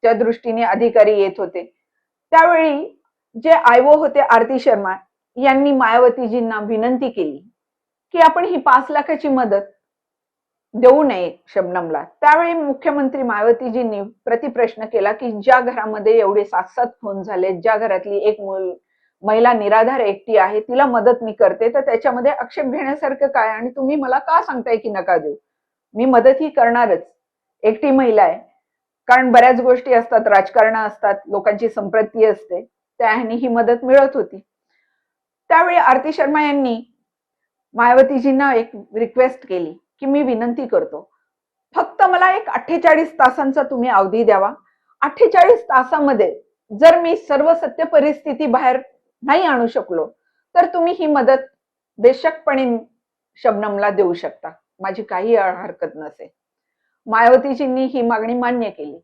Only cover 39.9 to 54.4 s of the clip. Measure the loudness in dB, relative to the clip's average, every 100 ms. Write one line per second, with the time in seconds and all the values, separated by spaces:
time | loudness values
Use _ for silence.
39.9 | _ -4 -2 -2 -2 -4 -6 -4 -4 -4
40.9 | -12 -18 _ _ _ _ _ _ -6 -6
41.9 | 0 0 2 2 0 -4 -8 -4 0 2
42.9 | 2 0 2 0 2 -4 -2 -4 -4 0
43.9 | 0 0 0 2 2 0 -6 _ _ _
44.9 | _ -6 2 2 6 6 4 4 0 0
45.9 | 0 0 0 -2 -4 _ _ _ 4 6
46.9 | 6 2 -4 -2 0 2 0 -2 -6 0
47.9 | 2 2 -2 -8 -6 -2 0 0 -2 -6
48.9 | _ _ _ -2 0 2 0 -2 -4 -6
49.9 | -6 -6 _ _ _ _ -2 0 0 -2
50.9 | -2 -2 0 2 2 0 _ _ _ _
51.9 | 2 2 2 -4 -4 -4 -2 -2 -4 -8
52.9 | _ _ _ _ _ -2 -2 -4 -4 -4
53.9 | 0 -2 -2 -10 -14